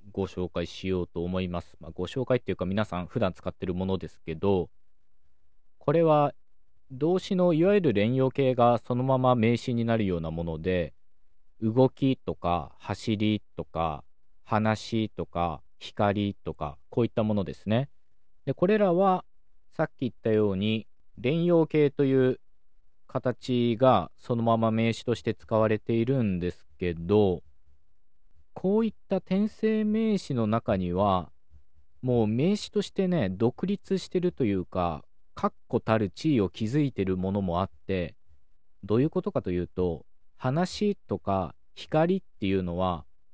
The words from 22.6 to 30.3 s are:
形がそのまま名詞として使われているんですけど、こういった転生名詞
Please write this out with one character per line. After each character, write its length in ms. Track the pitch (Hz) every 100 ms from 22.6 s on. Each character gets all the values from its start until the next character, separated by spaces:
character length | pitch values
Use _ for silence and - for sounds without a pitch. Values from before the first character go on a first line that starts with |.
| - - - - -
形 680 | 131 127 120 - 123 120 110
が 320 | 131 110 82 -
そ 180 | - 120
の 80 |
ま 140 | 117 113
ま 140 | 113
名 220 | 110 113
詞 100 | 110
と 120 | - 117
し 60 |
て 120 | -
使 240 | 107 - 110
わ 100 | 110
れ 120 | 107
て 140 | -
い 120 | 117 113
る 180 | 135
ん 160 | 110 90
で 120 | 87
す 140 | - - -
け 160 | 90
ど、 500 | 82 82 104 101 85 - - - - - - - - - - -
こ 260 | - 185 208
う 60 | 226
い 40 |
っ 40 | - -
た 100 | 190
転 320 | - 190 214
生 340 | - 220 214
名 340 | 214 214 220 202
詞 160 | -